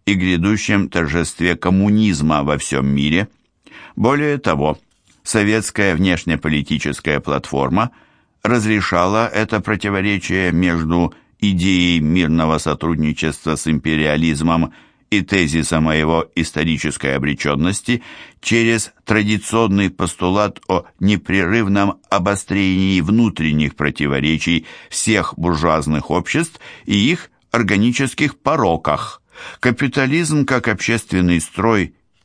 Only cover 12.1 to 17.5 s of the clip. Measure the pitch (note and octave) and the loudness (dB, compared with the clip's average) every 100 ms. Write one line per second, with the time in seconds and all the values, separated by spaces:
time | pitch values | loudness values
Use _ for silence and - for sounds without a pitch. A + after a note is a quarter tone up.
12.1 | F2 D#2+ D#2+ D#2+ D#2 D#2+ D2+ E2 D#2+ D2+ | 2 2 2 2 0 -2 -2 -2 0 -2
13.1 | D2+ D#2 D2 D#2+ D2+ - D2+ D#2+ D#2 D2+ | -2 -4 -4 -4 -4 -2 -2 0 0 0
14.1 | D2+ E2 D2 D#2+ E2 D2+ - - _ _ | 2 0 0 0 0 0 -6 -20 _ _
15.1 | G#2 - G2 D#2+ D#2+ D2+ D#2+ D#2 D#2 D#2 | -2 0 0 2 0 0 0 2 2 2
16.1 | E2 - - D#2+ D#2 E2 D2+ D#2 - C#2 | 0 0 -4 -4 -2 -2 -2 -4 -4 -4
17.1 | C2+ C#2+ C2+ D2 | -2 -2 -2 -2